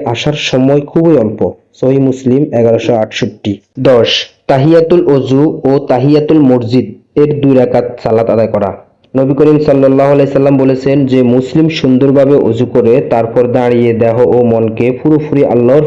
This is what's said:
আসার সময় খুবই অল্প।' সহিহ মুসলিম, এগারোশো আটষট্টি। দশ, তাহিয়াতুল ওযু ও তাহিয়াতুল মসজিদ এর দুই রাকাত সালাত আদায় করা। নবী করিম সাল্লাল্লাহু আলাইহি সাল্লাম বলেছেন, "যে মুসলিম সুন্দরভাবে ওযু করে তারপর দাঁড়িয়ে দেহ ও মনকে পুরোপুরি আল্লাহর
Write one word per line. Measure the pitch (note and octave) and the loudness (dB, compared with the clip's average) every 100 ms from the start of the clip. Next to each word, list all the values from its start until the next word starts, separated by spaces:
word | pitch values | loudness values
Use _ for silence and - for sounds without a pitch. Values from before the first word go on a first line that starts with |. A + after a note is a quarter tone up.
আসার | A#2 A#2+ D3+ | -2 -4 -6
সময় | D3 - C3 C3+ C#3+ | -6 -4 0 0 0
খুবই | D3 E3+ E3 C#3+ | 0 0 2 2
অল্প।' | G#2+ - F2+ - _ | 0 -2 -6 -6 _
সহিহ | _ C3 C3+ | _ -2 0
মুসলিম, | C3 B2+ B2 C3 D3 | 0 -2 -2 0 0
এগারোশো | A#2 A#2 A2+ - | 0 0 0 -2
আটষট্টি। | A2+ A2 - G#2+ - G#2+ G2+ _ C3 | -2 -4 -6 -8 -6 -8 -8 _ -4
দশ, | C3+ A#2+ - - - _ - | 2 2 2 -2 -6 _ -2
তাহিয়াতুল | C3+ D3+ E3 E3 F3 - | 0 2 2 2 2 2
ওযু | C#3 B2 C3+ D#3 - | 0 0 0 0 -2
ও | C3 C#3 | -2 -2
তাহিয়াতুল | C#3 B2 C#3 D3 D3 D#3+ | 0 -2 2 0 2 2
মসজিদ | C3 B2 G#2+ B2+ G#2 - _ | 2 0 0 -2 -2 -10 _
এর | D3 D3 C3+ | -2 0 0
দুই | C#3 B2+ | 0 2
রাকাত | A#2+ B2 B2 - | 2 0 -4 -6
সালাত | B2 A2+ A2 | -2 -2 0
আদায় | A2 G#2+ | 0 -2
করা। | G#2 G2 F#2 - _ _ C3 | -2 -4 -8 -18 _ _ -4
নবী | C3+ | -2
করিম | C#3+ D3+ D3+ | 2 2 2
সাল্লাল্লাহু | D3+ C#3 C3+ C3+ C#3 | 2 2 2 2 2
আলাইহি | C#3+ C3+ | 0 0
সাল্লাম | C#3 C#3 C3+ | 0 0 2
বলেছেন, | C3+ C3 C#3 C#3+ C3 | 0 0 -2 0 0
"যে | C3 | 0
মুসলিম | B2 B2 C3 D#3 D#3+ | 2 0 0 -2 -2
সুন্দরভাবে | D#3+ C3 B2+ C#3 C#3 C3+ C#3 | -2 0 2 2 2 2 2
ওযু | A2 A#2 B2 | 0 -2 -2
করে | B2+ A2+ C3 | 2 2 2
তারপর | D3 A#2 A2+ B2+ A#2+ | 0 -2 -2 -2 0
দাঁড়িয়ে | B2 B2 A#2+ A#2+ | 0 0 2 0
দেহ | A2 A#2 A#2 A#2+ | 0 0 0 2
ও | A#2+ | 2
মনকে | A#2+ A2+ A2 A2 A#2+ B2+ | 2 0 -2 -2 -4 -2
পুরোপুরি | D#3 D3+ D3+ C#3 | -2 -2 0 -2
আল্লাহর | - A#2+ B2 C#3+ | 0 2 2 2